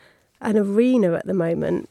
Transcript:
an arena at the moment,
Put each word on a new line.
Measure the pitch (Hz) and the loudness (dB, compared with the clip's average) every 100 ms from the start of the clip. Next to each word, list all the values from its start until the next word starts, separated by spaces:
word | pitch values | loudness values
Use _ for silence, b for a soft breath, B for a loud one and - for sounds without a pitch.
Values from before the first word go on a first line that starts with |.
| B B B B | B B B B
an | - 214 | -2 0
arena | 196 202 247 254 180 | 0 2 2 4 2
at | 170 - | 0 -2
the | 190 | -2
moment, | 165 170 147 175 - | -2 -2 -2 -4 -6